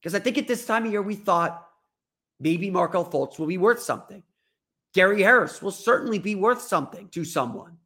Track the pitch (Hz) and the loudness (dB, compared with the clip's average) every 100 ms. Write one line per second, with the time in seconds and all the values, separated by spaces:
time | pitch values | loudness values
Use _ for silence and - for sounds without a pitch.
0 | 170 185 214 247 - 240 - 226 226 208 | -4 -2 0 -2 -2 -4 -2 -2 0 -4
1 | 202 208 - 170 170 - - _ _ _ | -4 -6 0 2 0 -4 -18 _ _ _
2 | _ _ _ _ 156 170 196 180 170 185 | _ _ _ _ -2 -2 -2 0 0 -2
3 | 170 156 147 - 156 185 196 233 - 120 | -2 -2 -4 -4 -6 0 2 2 -2 -6
4 | - - _ _ _ _ _ _ _ - | -6 -20 _ _ _ _ _ _ _ 4
5 | 190 208 190 247 196 - 196 185 - 262 | 4 6 6 6 4 -4 -8 -6 2 2
6 | 262 214 180 202 208 240 - 180 135 - | 2 -4 -2 0 2 0 0 -2 -2 -12
7 | - - 156 - 123 175 - - | -12 -8 -4 -2 -2 -6 -14 -20